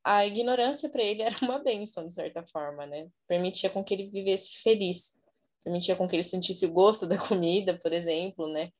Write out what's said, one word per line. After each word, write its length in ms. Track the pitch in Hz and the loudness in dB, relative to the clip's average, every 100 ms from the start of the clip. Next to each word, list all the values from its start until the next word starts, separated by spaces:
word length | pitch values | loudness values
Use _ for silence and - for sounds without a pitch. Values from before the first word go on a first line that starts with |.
a 220 | - 208 208 | 2 4 4
ignorância 640 | 208 240 247 240 294 311 | 2 0 2 2 0 -4
pra 140 | - | 0
ele 180 | 214 214 | 0 2
era 140 | 220 220 | -2 -2
uma 160 | 247 262 | -2 -2
bênção, 480 | 294 214 214 - 165 | -2 -2 -4 -10 -12
de 60 | |
certa 300 | 175 156 160 170 | -8 -8 -8 -10
forma, 380 | 160 147 147 143 | -8 -8 -10 -12
né? 220 | 147 165 _ - | -12 -14 _ -4
Permitia 420 | 175 180 185 190 | -2 0 0 0
com 140 | 196 | -2
que 100 | 196 | -4
ele 160 | 196 196 | -4 -4
vivesse 480 | 196 196 190 - - | -4 0 0 -2 -2
feliz. 560 | - 220 190 180 - - _ _ _ _ | 2 4 2 -4 -8 -14 _ _ _ _
Permitia 320 | - 175 180 180 | -6 -2 0 2
com 120 | 180 | 0
que 80 | 170 | 0
ele 80 | |
sentisse 420 | 175 185 175 185 175 | -2 -2 -2 0 0
o 60 | |
gosto 340 | 165 196 220 170 | 6 6 6 0
da 100 | 170 | -2
comida, 600 | - 190 170 185 190 175 | 0 2 4 2 2 0
por 140 | 165 | 0
exemplo, 580 | 170 170 160 185 190 156 | -2 0 -2 -2 -6 -6
né? 200 | 156 175 _ | -4 -6 _